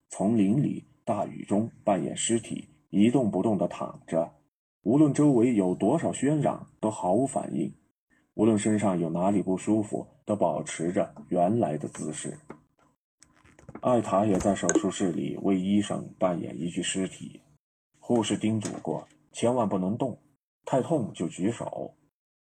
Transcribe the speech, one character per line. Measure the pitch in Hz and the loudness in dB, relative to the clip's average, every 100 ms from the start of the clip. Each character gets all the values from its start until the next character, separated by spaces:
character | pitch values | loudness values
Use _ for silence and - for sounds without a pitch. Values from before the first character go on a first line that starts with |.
| _ | _
丛 | - 98 117 | -4 0 2
林 | 98 131 | 4 2
里、 | 120 - - _ - | 0 -2 -10 _ -6
大 | 110 78 | -4 -4
雨 | - - | -8 -2
中 | 101 117 - | -2 -2 -2
扮 | - 92 | 0 0
演 | 65 60 | 0 -4
尸 | - 117 | -2 -2
体， | - - - _ _ | -2 -10 -10 _ _
一 | 95 110 | 4 6
动 | 135 110 | 6 2
不 | 92 | 2
动 | 117 98 | 2 0
地 | 87 | -2
躺 | - - - - | -4 -10 -10 -4
着， | 82 82 - _ _ _ _ | -2 -2 -6 _ _ _ _
无 | - 139 | 2 4
论 | 151 | 4
周 | 147 147 | 6 4
围 | 123 123 110 | 6 4 4
有 | 92 | 2
多 | 90 98 160 | 2 2 2
少 | 95 | 0
喧 | - 131 151 | 0 0 2
嚷， | 120 - - _ | 0 -2 -8 _
都 | 107 | -4
毫 | 107 90 | -2 0
无 | 101 131 | 0 0
反 | - - 73 | -2 -4 -4
应； | 52 - _ _ _ _ _ | -4 -6 _ _ _ _ _
无 | - 110 | 0 4
论 | 107 | 4
身 | 110 107 | 2 2
上 | 107 87 | 2 0
有 | 85 | -2
哪 | 85 95 | 0 0
里 | 104 | 2
不 | 87 92 | 0 -2
舒 | - 110 | 0 0
服， | 104 - - _ - | 0 -6 -8 _ -6
都 | 104 | 0
保 | 87 76 | 0 0
持 | 78 - 82 | -6 -4 -2
着 | 92 85 - - | 0 -2 -6 -4
原 | 90 90 117 | 0 2 2
来 | 82 76 | 0 -2
的 | - | -6
姿 | - 78 | -8 -8
势。 | 76 - - - - _ _ _ _ _ _ _ _ _ - - - | -8 -10 -14 -18 -20 _ _ _ _ _ _ _ _ _ -20 -20 -6
艾 | 123 123 | 2 2
塔 | 101 - 110 | 2 2 4
也 | 92 | 2
在 | 98 | 2
手 | 95 92 - | 2 2 2
术 | 95 | 0
室 | - 95 | 0 -2
里 | 80 71 71 | -2 -4 -2
为 | 98 95 | 0 0
医 | 95 101 | 2 2
生 | 101 90 - - | 2 -4 -8 -4
扮 | 92 85 | -2 -2
演 | - 64 | -6 -8
一 | 85 | -6
具 | 92 | -4
尸 | 85 95 92 | -4 -4 -4
体。 | - - - _ _ _ _ _ _ | -8 -16 -18 _ _ _ _ _ _
护 | - 120 | -2 0
士 | 104 104 | 0 -2
叮 | 107 110 | 0 -2
嘱 | - - | -4 -8
过， | 80 69 - _ _ | -6 -6 -8 _ _
千 | - 120 127 | -2 0 2
万 | 104 | 0
不 | 98 | 0
能 | 92 120 | -2 -2
动， | 135 - _ _ _ _ - | -4 -8 _ _ _ _ -2
太 | 135 | 0
痛 | 120 160 98 | 0 -2 -2
就 | - 82 | -6 -8
举 | 82 95 | -2 -4
手， | 120 - - - - _ _ _ _ | -2 -6 -8 -10 -14 _ _ _ _